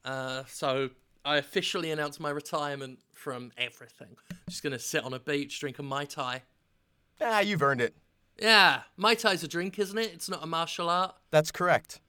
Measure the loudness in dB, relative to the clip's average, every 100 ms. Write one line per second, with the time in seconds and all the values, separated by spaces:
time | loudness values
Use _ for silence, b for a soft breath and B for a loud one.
0 | -6 -6 -4 -6 -8 -4 0 0 -2 -6
1 | _ _ 0 0 2 -2 -2 -4 -2 -2
2 | -4 -4 -4 -4 -4 -4 -4 -6 -10 -14
3 | _ -12 -8 -8 -10 -4 -6 -6 -20 _
4 | -20 -20 B -14 B -6 -6 -6 -4 -4
5 | -4 -8 -4 -4 -4 -8 -8 -8 -6 -6
6 | -6 -6 -6 -6 _ _ _ _ _ _
7 | _ _ 2 4 4 4 4 4 0 -2
8 | _ _ _ -2 6 8 8 6 -4 0
9 | 2 4 2 2 -2 -4 -4 -2 -4 -2
10 | -4 -6 -8 -6 -4 -4 -2 -2 0 2
11 | 0 -4 _ 2 2 0 4 2 2 -20